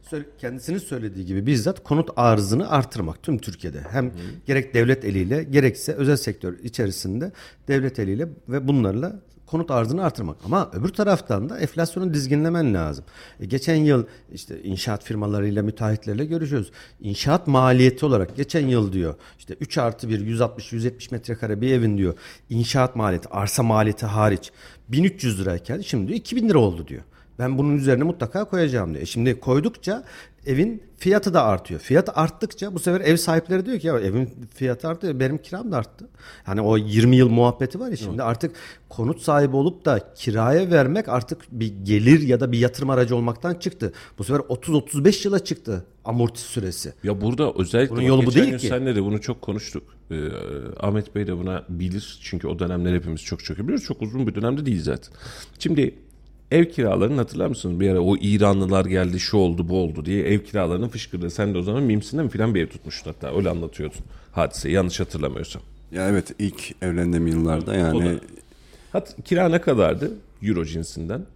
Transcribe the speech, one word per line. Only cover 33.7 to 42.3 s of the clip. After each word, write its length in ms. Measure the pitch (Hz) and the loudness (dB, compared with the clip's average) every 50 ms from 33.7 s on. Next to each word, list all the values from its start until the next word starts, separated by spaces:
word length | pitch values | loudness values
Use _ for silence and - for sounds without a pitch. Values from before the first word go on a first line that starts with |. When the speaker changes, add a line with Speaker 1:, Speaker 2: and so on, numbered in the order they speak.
| 262 196 | -4 -4
Speaker 1:
ki, 80 | 151 165 | -2 0
"Ya 120 | 151 117 | 0 0
evin 300 | 101 98 95 120 131 117 - - 123 107 - | 0 0 0 0 -2 -2 -6 -14 -18 -18 -10
fiyatı 340 | - 131 127 123 120 - 160 | -4 -2 -2 -2 -2 -4 -6
arttı, 320 | 165 170 - 175 147 127 | -6 -4 -4 -4 -2 0
benim 180 | 131 131 151 151 | 0 -2 -2 -4
kiram 340 | - - - 185 247 233 | -8 -10 -12 -10 -6 -4
da 60 | 180 127 | -4 -4
arttı." 300 | 110 - - - - - _ - - - - - - | -4 -4 -10 -20 -20 -20 _ -20 -20 -20 -20 -18 -10
Hani 180 | - 95 104 | -4 -2 0
o 160 | 107 104 113 107 | 2 4 4 4
yirmi 380 | 107 107 104 113 113 123 127 | 2 2 4 6 8 8 8
yıl 140 | 127 127 120 | 8 8 8
muhabbeti 500 | 113 117 120 120 120 - 139 127 - 185 | 8 6 6 4 4 2 -4 -4 -4 -6
var 100 | 247 262 | -8 -6
ya 80 | 208 - | -8 -8
şimdi, 140 | 110 98 | -6 -6
Speaker 2:
Evet. 100 | - 117 | -6 -4
Speaker 1:
artık 340 | 131 113 117 113 - 160 117 - - - - - - _ | -2 -2 -2 -2 -4 -6 -6 -8 -20 -20 -20 -20 -20 _
konut 320 | - - 113 123 120 - | -8 -4 -4 -4 -4 -2
sahibi 340 | - - 147 143 143 139 127 | 0 2 4 4 4 4 2
olup 300 | 139 139 - - - - | 2 2 2 0 0 0
da 280 | - 135 101 - - - | 0 0 0 0 -6 -18
kiraya 580 | - - 117 104 110 113 120 139 165 190 180 | -8 -4 -2 0 2 2 4 4 4 4 4
vermek 380 | 170 156 135 127 160 208 208 - | 4 4 6 4 2 -2 -2 0
artık 320 | 117 123 117 - - - - - | -2 -2 -2 -4 -10 -12 -12 -14
bir 220 | - 120 113 110 101 98 95 | -6 -6 -4 -4 -4 -6 0
gelir 380 | 98 107 104 110 120 147 165 | 2 2 4 8 8 8 8
ya 180 | 147 131 | 8 4